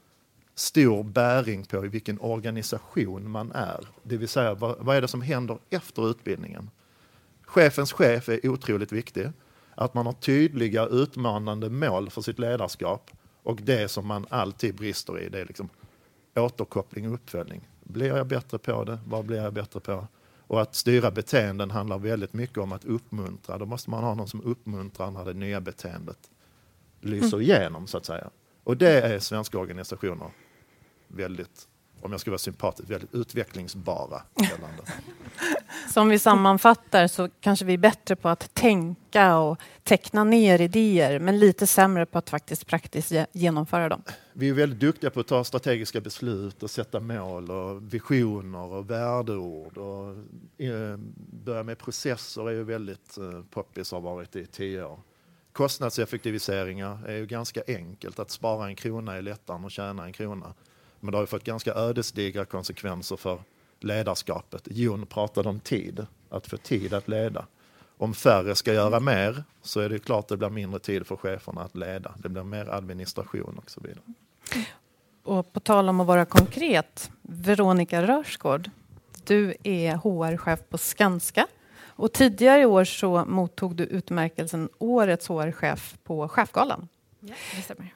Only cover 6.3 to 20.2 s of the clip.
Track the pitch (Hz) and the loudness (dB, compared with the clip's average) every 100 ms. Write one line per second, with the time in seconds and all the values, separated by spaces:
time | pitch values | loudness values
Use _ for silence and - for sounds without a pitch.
6.3 | 92 - - 104 - _ _ _ _ _ | -8 -8 -14 -16 -18 _ _ _ _ _
7.3 | _ - 185 151 - 139 - 143 117 123 | _ 0 6 6 6 -2 4 4 4 0
8.3 | 113 131 127 - 104 104 107 - - 117 | -2 0 -2 -2 -2 -2 -6 -6 -6 -6
9.3 | - _ _ _ - 123 120 117 127 - | -8 _ _ _ -4 -2 -2 -4 -4 0
10.3 | 139 156 139 113 110 113 123 143 - 120 | 4 4 2 -2 0 0 0 -2 -2 -2
11.3 | 107 107 107 110 127 151 95 101 - - | -2 -4 -4 -6 -4 -2 -2 -4 -8 -8
12.3 | 120 117 123 - - 170 175 - - _ | -4 -2 -2 -4 -6 -4 -4 -8 -20 _
13.3 | _ - 110 107 123 104 - 104 104 98 | _ -6 -4 0 0 0 -4 -6 -6 -4
14.3 | 127 98 98 113 98 107 95 - 90 87 | -4 -4 -2 -6 -4 -6 -8 -8 -10 -8
15.3 | 95 90 - 95 - - _ _ _ _ | -10 -10 -10 -14 -14 -20 _ _ _ _
16.3 | - 120 123 110 - - 104 110 123 - | -2 -2 -2 -6 -6 -6 -8 -8 -8 -8
17.3 | 87 82 87 - _ - 110 135 135 131 | -10 -10 -12 -18 _ -14 -6 -2 -2 -2
18.3 | 127 - 110 - 113 110 113 110 110 107 | -4 -6 -8 -4 -4 -4 -8 -8 -8 -4
19.3 | 113 107 104 101 98 - 95 104 _ | -4 -4 -6 -10 -10 -8 -8 -10 _